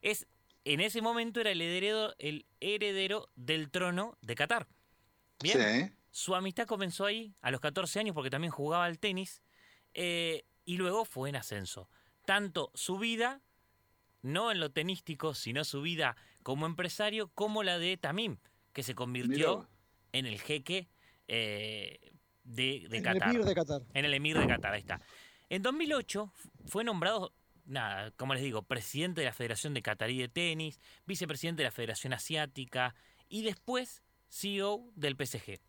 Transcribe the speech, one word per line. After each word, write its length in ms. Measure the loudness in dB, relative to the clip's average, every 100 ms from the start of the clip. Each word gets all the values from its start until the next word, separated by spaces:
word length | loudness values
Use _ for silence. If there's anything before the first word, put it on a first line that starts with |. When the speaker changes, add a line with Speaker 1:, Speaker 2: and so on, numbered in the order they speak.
Speaker 1:
Es, 260 | 2 0 -4 _ _ _ 0
en 160 | 2
ese 200 | 2 2
momento 380 | 2 2 0 0
era 120 | 2
el 100 | 2
heredero-, 540 | 0 0 0 0 0 -2
el 280 | -4 -6 -10 _
heredero 720 | -2 0 0 0 0 0 -4 -12
del 340 | -2 0 0
trono 480 | 0 2 2 -2 -8
de 140 | -6 0
Qatar. 320 | 2 2 0 -16 _ _ _ _ _ _
Bien. 460 | 4 6 6 6 2
Speaker 2:
Sí. 60 | -4 _
Speaker 1:
Su 220 | -6 0
amistad 320 | 0 0 -2 0
comenzó 400 | 0 0 0 0
ahí 300 | 0 -6 -4
a 100 | -2
los 100 | 0
catorce 380 | 0 0 0 0
años 160 | 0 -2
porque 160 | -2
también 200 | 0 -2
jugaba 340 | -2 2 4 2
al 120 | 2
tenis, 460 | 0 0 -4 -10 _ _ -20 -20 _
eh, 500 | -2 0 2 0 -2 -6 _ -4
y 120 | 0
luego 280 | 2 2 0
fue 240 | -2 -2
en 60 | -2
ascenso, 520 | -4 -4 -4 -8 -14 _ _ _ 2
tanto 460 | 2 2 -2 -4
su 240 | -4 -4 -2
vida, 440 | 0 2 0 -2 _ _ _ _ _ _ _ _
no 280 | -2 0 2
en 80 | 2
lo 120 | 0
tenístico, 640 | 0 -2 -4 -6 -4 -2 -2
sino 280 | -4 -2
su 180 | -2 -2
vida 360 | -4 0 0 0 -14 -12
como 240 | -4 0 0
empresario, 640 | 0 -4 0 0 0 -6
como 320 | -2 0 2
la 160 | 0 2
de 180 | 0 0
Tamim, 420 | 0 0 -2 -6 -12 _ _
que 80 | -8
se 140 | -6 -4
convirtió 400 | -2 0 2 4
Speaker 2:
Mirá 160 | 4
vos. 160 | 4 -4 _ _ _ _
Speaker 1:
en 120 | -2 -2
el 160 | -4
jeque, 480 | -2 -4 -2 -4 -4 _ -20 _ -4
eh, 840 | 0 0 -2 -4 -6 -8 -12 -20 -20 _ _
de, 440 | -10 0 0 0 -4
de 80 | -2
Speaker 3:
El 60 |
Speaker 1:
Qatar. 260 | 2 4 4
Speaker 3:
emir 160 | 4 4
de 100 | 2
Qatar. 260 | 0 -2 -2
Speaker 1:
En 120 | 0 2
el 80 |
emir 240 | 2 2 4
de 100 | 4
Qatar, 260 | 2 0
ahí 60 | -2
está. 200 | -4 -6 -6 -20 -20 -20 _
En 120 | 0
dos 120 | 0
mil 200 | 2 2
ocho 380 | 2 0 -4 -6
fu-, 180 | -10 -20 -16 -4
fue 180 | 0
nombrado, 500 | 2 2 4 2 -2 _ _ _ -6
nada, 440 | -2 -2 -2 -6
como 220 | -4 0
les 80 | 2
digo, 220 | 2 -2
presidente 580 | 0 -2 -2 -2 0 2
de 40 | 0
la 80 |
Federación 420 | 0 -2 -2 0 -2
de 80 |
Qatarí 340 | 0 0 0 0
de 100 | -2
Tenis, 520 | 0 0 0 -6 -8 -20 -18 -8
vicepresidente 560 | -4 -2 -2 -2 0
de 60 | 0
la 40 |
Federación 420 | 0 -4 -2 -2
Asiática 840 | -4 -2 -2 -2 -4 -4 0 0 -2 -20 _ _
y 140 | -2
después 580 | -2 -4 -2 -2 -2 -12 _ _ _
C 280 | -6 -2 0
E 80 |
O 280 | 0 -2 -6 -4
del 200 | -2 -2
P 100 | -4
S 140 | -4
G. 220 | -8 -14